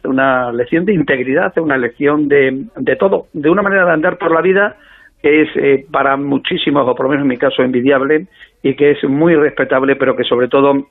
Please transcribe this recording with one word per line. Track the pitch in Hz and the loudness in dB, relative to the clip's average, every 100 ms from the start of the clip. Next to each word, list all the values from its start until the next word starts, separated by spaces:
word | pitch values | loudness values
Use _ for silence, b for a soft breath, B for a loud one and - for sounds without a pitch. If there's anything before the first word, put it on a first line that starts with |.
una | - 135 135 127 123 | -4 0 0 0 -2
lección | 120 120 165 | -4 -2 -2
de | 196 | 0
integridad, | 185 143 135 123 147 190 175 | 0 0 -2 -2 -2 -2 -2
una | 160 131 | -2 -2
lección | 120 - 143 151 143 | -4 -2 0 0 2
de, | 143 135 135 117 139 | 2 2 -2 -10 -8
de | 127 - | -4 0
todo, | 196 - - | 0 -2 -4
de | 165 151 | -4 0
una | 190 | 0
manera | 196 196 175 | 0 0 2
de | |
andar | 156 175 170 | 0 -2 -2
por | 165 | -2
la | 165 | 0
vida | 180 190 208 - b b b _ | 2 2 0 -4 b b b _
que | 147 156 | 2 2
es, | 147 - | 2 0
eh, | 143 135 - | 0 0 0
para | 143 135 139 | -2 0 -2
muchísimos, | 143 135 - - - 143 123 | -2 -4 -4 -4 -2 0 0
o | |
por | 123 131 | 0 -2
lo | |
menos | 143 | 0
en | 139 | -2
mi | 120 | 0
caso, | 139 - | -2 0
envidiable | 127 123 131 139 139 156 190 B B B | 0 0 2 2 2 -2 -4 B B B
y | 139 | -4
que | 135 143 | 2 2
es | 143 | 2
muy | 143 139 170 156 | 0 2 2 4
respetable, | 147 143 131 135 135 135 | 2 0 -2 0 0 0
pero | 131 127 | 0 -2
que | |
sobre | 120 120 123 | -2 0 0
todo | 139 139 139 139 | 2 2 0 -4